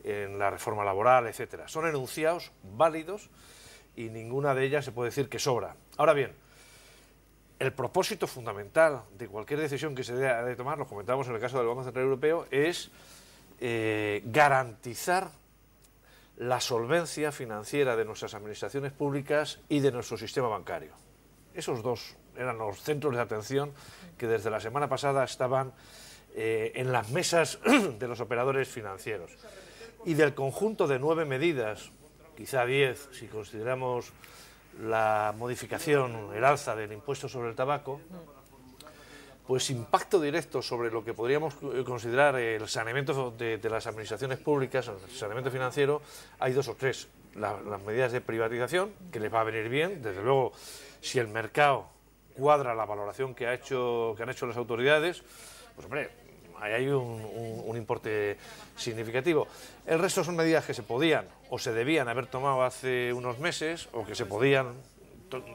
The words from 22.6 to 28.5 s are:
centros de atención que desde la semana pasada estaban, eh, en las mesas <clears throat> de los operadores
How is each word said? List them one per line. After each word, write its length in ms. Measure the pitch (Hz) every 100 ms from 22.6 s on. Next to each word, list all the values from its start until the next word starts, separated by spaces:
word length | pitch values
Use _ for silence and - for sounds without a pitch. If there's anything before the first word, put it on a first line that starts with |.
| 107 98
centros 320 | - 147 147 120
de 60 |
atención 500 | 117 110 107 139 147 139 - - - -
que 80 | 117
desde 240 | 113 107
la 100 | 107
semana 300 | 110 135 147
pasada 340 | 135 143 135
estaban, 480 | 123 - 127 131 131 - - - - - -
eh, 380 | - 110 110 113
en 180 | - 127
las 200 | 123 107
mesas 480 | 160 - 170 151 - - 269
<clears throat> 220 | 190 107
de 80 | 120
los 120 | 113
operadores 480 | 113 120 131